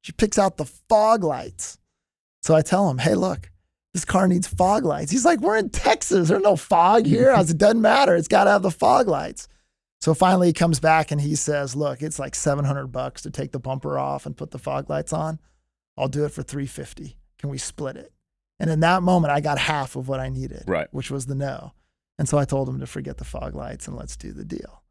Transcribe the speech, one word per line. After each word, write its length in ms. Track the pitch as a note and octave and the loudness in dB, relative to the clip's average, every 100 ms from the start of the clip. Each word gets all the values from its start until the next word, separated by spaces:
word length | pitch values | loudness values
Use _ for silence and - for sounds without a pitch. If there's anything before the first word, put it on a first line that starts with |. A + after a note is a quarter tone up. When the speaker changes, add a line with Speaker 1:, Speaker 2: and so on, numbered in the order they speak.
Speaker 1:
She 100 | - | -14
picks 280 | - G#3+ - | -2 0 2
out 180 | G3 - | 0 -2
the 80 | C#3+ | -12
fog 580 | - _ A3 G#3+ A3+ | -12 _ 4 4 4
lights. 540 | E3 B2+ B2 - - - _ _ _ _ _ _ | 0 -4 -10 -12 -14 -14 _ _ _ _ _ _
So 140 | - D#3+ | 2 4
I 80 | |
tell 260 | D3+ F#3 G3 | 4 0 0
him, 80 | B2+ | 0
"Hey, 160 | C3 | 0
look, 380 | - - D#2 - _ _ _ _ | 0 0 -4 -12 _ _ _ _
this 100 | F3+ | -8
car 240 | - F#3 F#3+ | 0 2 2
needs 200 | F3 - | 2 -2
fog 360 | - F#3 G#3 | 0 2 2
lights." 280 | B3 - D3 | 0 -4 -2
He's 140 | A#3+ C4 | 2 2
like, 160 | D#4+ | 2
"We're 160 | D4+ - | 2 0
in 120 | F#4 | 0
Texas. 600 | - - A4+ - F#3+ E3 | -2 0 0 2 2 2
There's 120 | G#3 | 4
no 140 | G4 - | 4 2
fog 500 | - F3 F3 A3+ F3+ | 2 4 6 6 4
here." 260 | A3+ C4 | 4 6
I 120 | A#3 | 6
said, 160 | E3 D#3+ | 4 4
"Doesn't 220 | G#3 A3+ | 4 6
matter. 340 | G#3 F3+ F3+ E3+ | 4 4 4 4
It's 120 | D#3+ | 4
gotta 220 | G3+ G3+ | 4 6
have 140 | G3+ | 4
the 80 | F#3 | 2
fog 360 | D#3+ G#3+ B3+ A3 | 2 4 4 4
lights." 400 | C#3+ D#3+ - - _ _ _ _ _ | 0 -4 -12 -20 _ _ _ _ _
So 140 | - D#3 | 0 4
finally 320 | F#3 F#3 F3+ | 4 6 4
he 60 | |
comes 260 | D#3+ E3+ D3+ | 4 2 2
back 320 | D#3+ D#3+ D#3 | 4 2 2
and 100 | D3 | -2
he 140 | C#3+ D3 | -2 -2
says, 400 | - D3 C#3 C3 | -2 -4 -4 -4
"Look, 260 | D3 C3 | -4 -4
it's 160 | D3+ - | -8 -8
like 160 | C#3 | -8
seven 320 | - D3+ C#3+ C#3+ | -2 -2 0 0
hundred 220 | C#3 C3+ | -2 -6
bucks 340 | B2+ C3 - | -6 -8 -8
to 80 | - | -12
take 220 | - C#3 | -8 -8
the 80 | C3+ | -8
bumper 400 | C3 C3+ C#3+ C#3 | -6 -6 -4 -4
off 260 | C#3 C#3 D3+ | -4 -6 -8
and 100 | C3+ | -12
put 140 | D3+ | -12
the 100 | C#3 | -10
fog 300 | C#3 C#3 C3+ | -6 -6 -4
lights 240 | D3 D#3 | -6 -4
on. 260 | D#3 D#3 D#3+ _ _ _ _ _ - | -6 -4 -8 _ _ _ _ _ -6
I'll 100 | C3+ | -6
do 180 | C#3 D3 | -2 -4
it 60 | |
for 100 | D3 | -6
three 240 | C#3 C#3+ C#3 | -10 -8 -8
fifty. 480 | - C#3 - - - _ _ | -10 -16 -16 -18 -20 _ _
Can 140 | C#3+ | -10
we 80 | C3+ | -8
split 360 | - - C#3 - | -10 -10 -10 -10
it?" 160 | - _ _ _ _ _ | -20 _ _ _ _ _
And 120 | D#3+ | -2
in 80 | D#3 | 2
that 240 | E3 F#3 | 2 4
moment, 280 | F3+ F3+ D3+ | 4 2 2
I 80 | C#3+ | 0
got 200 | D3 C#3 | -2 -2
half 360 | - D3+ C3 C3+ | -2 -2 -4 -8
of 120 | C3 | -6
what 100 | C3+ | -6
I 100 | C3 | -6
needed, 340 | C3 C3 - - | -6 -8 -10 -4
Speaker 2:
Right. 200 | E2 - | -4 -4
Speaker 1:
which 200 | C#3+ - | -8 -8
was 160 | C#3 B2+ | -8 -6
the 80 | C3+ | -6
no. 380 | C#3 C3 - _ _ _ _ - | -6 -8 -14 _ _ _ _ -6
And 100 | D3 | 0
so 100 | D3 | 0
I 60 | |
told 240 | C#3 C3+ B2+ | 0 -2 -2
him 140 | C3 | -6
to 40 | C3 | -8
forget 320 | C#3 C#3 C#3 | -10 -12 -12
the 60 | |
fog 320 | - - - C#3+ | -12 -10 -10 -10
lights 320 | C3 - - | -12 -12 -12
and 80 | B2+ | -12
let's 220 | C3 - | -14 -14
do 160 | - | -14
the 100 | - | -14
deal. 400 | G1+ - - - _ | -12 -12 -12 -20 _